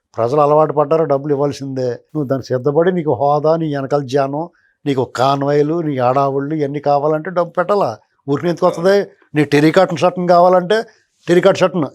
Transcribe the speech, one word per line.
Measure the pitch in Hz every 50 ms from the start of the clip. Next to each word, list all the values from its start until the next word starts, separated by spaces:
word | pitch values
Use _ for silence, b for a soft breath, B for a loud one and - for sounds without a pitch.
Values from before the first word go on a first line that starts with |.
| _ _ _ -
ప్రజలు | 113 120 135 151
అలవాటు | 147 143 151 151 156 147 139
పడ్డారు, | 147 147 139 160 160 165
డబ్బులు | 147 139 139 139 151 147
ఇవ్వాల్సిందే. | 131 143 143 123 - 131 139 135 131 127 123
నువ్వు | 117 - _ _ - 151 147
దానికి | 120 135 131 - -
సిద్ధపడి | 127 127 123 147 143 156 170 185
నీకు | 185 175 156 151 139
హోదా, | 107 139 143 147 151 143 156 160
నీ | 165 160 156 143
వెనకాల | 139 135 131 147 143 139
జనం, | 123 123 143 135 139 139 147 165 175 _ _ _ _ _ _ -
నీకు | 143 139 127 127 - -
కాన్వాయ్లు, | - 123 139 139 139 139 139 147 147 147 147 160 175
నీ | 165 151 143 131
ఆడావుళ్ళు | 123 123 131 139 139 139 135 139 139 143 160
ఇవన్నీ | 160 143 135 143 147
కావాలంటే | 143 147 143 143 139 151 156 156 156 190
డబ్బు | 180 180 175 170
పెట్టాలా. | - - 175 165 208 202 180 131 110 - _ _ _ _ _ 139
ఊరికి | 143 143 139 175
ఎందుకు | 170 - 185 180
వస్తుంది? | 170 160 170 190 196 202 185 - b b b b b
నీ | 147 147
టెరికాటన్ | - - 147 147 160 151 185 185 180 175 139
షర్ట్ని | 147 180 180 185 180 175
కావాలంటే | 180 175 175 185 185 185 180 175 202 185 190 - b b b b b b _ -
టెరికాట్ | 175 175 - 196 185 -
షర్ట్ను | 180 185 151 185 147 127